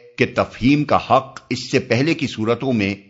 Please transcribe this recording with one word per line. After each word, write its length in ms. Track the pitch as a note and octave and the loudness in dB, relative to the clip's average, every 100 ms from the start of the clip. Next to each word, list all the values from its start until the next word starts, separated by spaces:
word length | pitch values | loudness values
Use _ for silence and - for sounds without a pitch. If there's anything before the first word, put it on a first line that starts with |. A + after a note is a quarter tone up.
| - - | -12 -2
کہ 80 | A#2+ | 0
تفہیم 500 | - G2 - A#2+ D3 | 0 -2 0 2 2
کا 120 | C#3+ F#2+ | 2 0
حق 440 | - B2+ C3 - - | 2 0 0 -10 -8
اس 200 | B2 - | -8 -2
سے 80 | C#3 | -2
پہلے 360 | - A#2 D#3 | 0 0 0
کی 120 | E3 A#2 | -2 -4
سورتوں 460 | - G#2+ A#2 C3+ | -2 -2 -2 0
میں 220 | A#2 G2 G2 | 0 0 -4